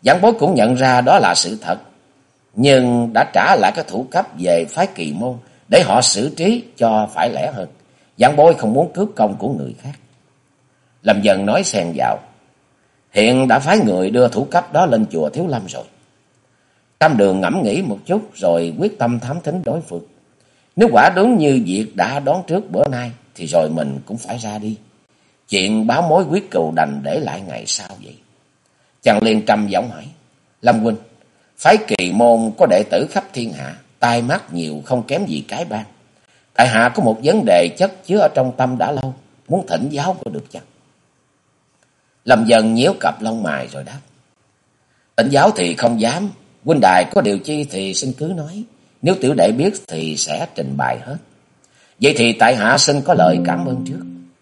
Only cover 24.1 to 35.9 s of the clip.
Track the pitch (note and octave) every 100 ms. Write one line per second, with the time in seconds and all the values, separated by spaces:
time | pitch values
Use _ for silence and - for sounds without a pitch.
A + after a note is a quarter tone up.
24.1 | A2 - C3+ A2+ G#2 G#2+ G#2+ _ _ _
25.1 | _ _ _ _ G2 F#2+ A2 A2 C3 E3+
26.1 | E3 F3 F3 - F2+ D#2+ D#2+ D#2 C#2+ C#2
27.1 | A2+ B2+ E2+ F#2+ B1 G#1+ - G2+ F#2+ A1
28.1 | - _ _ _ _ _ _ _ _ -
29.1 | G#2 A2+ G#2+ G#2+ G#2 G#2 G2 A#2+ F#2+ C#3
30.1 | - _ _ _ _ A#2+ A2+ A2 G#2+ -
31.1 | _ _ _ _ _ D#3 G#3+ G#3+ G2 F2+
32.1 | F#2+ A#2+ A#2 A2+ G#2+ D#3+ F#2+ G#2 F2 D3
33.1 | G3 - - A#2 D2+ C2+ - _ _ A#2+
34.1 | A#2+ A#2+ E3+ - F2 E2 D2+ D2 B2+ A2
35.1 | C#3+ G3+ D2+ C#2+ A#2+ F3 G#2+ G#2+